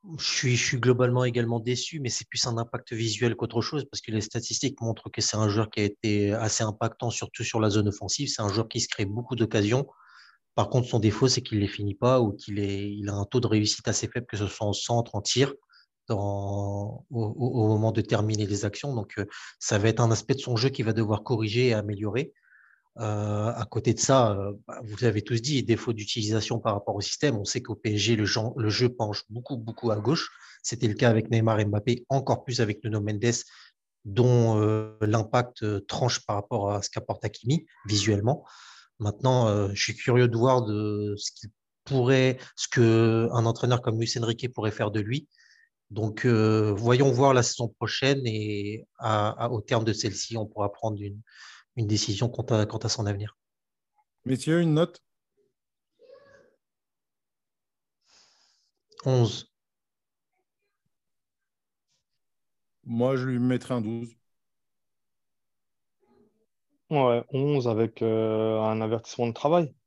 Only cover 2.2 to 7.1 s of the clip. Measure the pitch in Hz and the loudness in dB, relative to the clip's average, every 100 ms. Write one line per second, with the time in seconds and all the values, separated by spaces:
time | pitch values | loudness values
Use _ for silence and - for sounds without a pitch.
2.2 | - - 131 117 117 117 - 113 113 104 | -8 -4 -2 -2 -4 -8 -8 -4 -4 0
3.2 | 120 113 113 120 107 151 - - - 110 | 0 0 -2 -2 -2 -4 -6 -10 -4 -4
4.2 | 107 120 - - 135 - 113 107 - - | -2 -6 -6 -4 -4 -4 -6 -6 -8 -4
5.2 | - 107 107 104 107 - 104 - 110 104 | -2 2 2 2 0 0 -2 0 0 2
6.2 | 101 107 110 - 110 107 117 - 120 | 2 0 -2 -2 -2 -2 -4 -2 -6